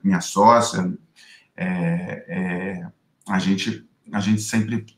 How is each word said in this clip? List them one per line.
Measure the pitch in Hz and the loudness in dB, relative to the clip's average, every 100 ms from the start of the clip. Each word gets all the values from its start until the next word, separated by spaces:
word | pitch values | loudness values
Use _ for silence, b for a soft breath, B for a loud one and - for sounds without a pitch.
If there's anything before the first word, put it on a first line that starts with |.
minha | 98 87 | 0 0
sócia, | - 98 110 - - - 90 - _ _ b b b - | 0 4 6 6 4 -2 -4 -4 _ _ b b b -8
É, | 92 90 85 85 92 - - | -4 -2 -2 -2 -4 -10 -8
é, | 92 92 90 95 90 85 - _ _ - | -6 -4 -4 -6 -8 -10 -16 _ _ -4
a | 95 | -2
gente, | 92 98 117 113 - _ - | 0 0 -2 -6 -10 _ -8
a | 107 | -4
gente | 95 107 | 0 0
sempre | - 113 107 117 - | 0 -2 0 -2 -6